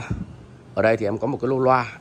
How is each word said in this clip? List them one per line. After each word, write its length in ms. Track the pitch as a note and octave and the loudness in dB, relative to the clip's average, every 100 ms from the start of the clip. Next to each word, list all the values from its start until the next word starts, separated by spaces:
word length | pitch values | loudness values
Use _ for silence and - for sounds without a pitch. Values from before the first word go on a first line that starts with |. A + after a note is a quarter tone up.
| - - - - - - - - | 0 -8 -10 -14 -20 -20 -6 0
ở 60 | |
đây 160 | G#2+ A2+ | 2 2
thì 80 | G2+ | 0
em 120 | G#2+ | -2
có 100 | B2 | -4
một 100 | C3 | -2
cái 80 | B2 | -2
lô 100 | C3 | 2
loa. 260 | C3 B2+ A2+ - | 4 4 2 -8